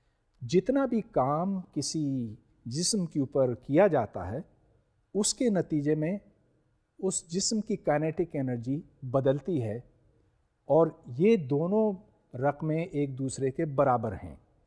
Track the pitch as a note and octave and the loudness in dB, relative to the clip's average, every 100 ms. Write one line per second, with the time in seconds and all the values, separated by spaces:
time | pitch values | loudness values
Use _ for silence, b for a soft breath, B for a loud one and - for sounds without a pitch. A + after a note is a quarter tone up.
0 | _ _ _ - A#2+ F3 F#3 C#4 C4+ A#3 | _ _ _ -14 0 0 2 0 2 -2
1 | - D3 C3 D3+ F#3 F#3+ F3 D#3 C#3 E3 | -2 0 2 0 -2 -4 -6 -6 -4 -2
2 | D3 C3+ A#2 G#2+ _ _ A2+ C3+ F3 G#3+ | -2 -2 -6 -10 _ _ -8 -2 0 0
3 | E3+ D#3 C3 C#3+ B2+ A#2 - D3 G3+ D3+ | -2 -2 -2 2 0 0 0 4 4 4
4 | - G#2 F2+ A#2+ - _ _ _ _ _ | -2 -6 -8 -8 -12 _ _ _ _ _
5 | _ F#3+ G#3 - B3 F#3 - D#3 C#3+ D#3 | _ -2 -2 0 0 2 0 0 2 2
6 | D#3 G3+ - _ _ _ _ _ _ - | 0 -4 -8 _ _ _ _ _ _ -6
7 | F#3+ - - E3+ - A3 - G3 - D3 | -4 -4 -4 -4 -2 -2 -2 -2 0 0
8 | D#3 D#3 E3+ D3 C3 A#2+ A#2 D3 - - | 0 -2 -4 -2 -4 -4 -4 -6 -6 -14
9 | B2+ C3+ C3+ C#3+ - D#3+ A2+ A2+ - _ | -2 0 2 0 0 -2 -2 -6 -12 _
10 | _ _ _ _ _ _ - D3 D#3+ - | _ _ _ _ _ _ 2 4 4 0
11 | - B2 G3 A3+ C3 C#3+ E3+ G#3 G#3+ F#3+ | -10 2 4 4 2 0 0 2 0 -2
12 | - _ _ A#2+ C#3 F3 D#3+ D#3 F3 C#3+ | -12 _ _ -2 -2 0 -2 -2 -2 -2
13 | C#3+ B2+ C3+ - C3+ B2+ D#3+ C#3 C3+ B2 | -4 -4 -6 -4 -4 -2 -2 2 2 2
14 | A2+ F2+ E2+ C#2 _ _ | -2 -6 -12 -16 _ _